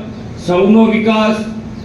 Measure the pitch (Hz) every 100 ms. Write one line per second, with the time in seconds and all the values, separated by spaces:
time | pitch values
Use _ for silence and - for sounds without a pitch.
0 | - - - - - 180 202 220 220 202
1 | 220 220 214 220 - - - -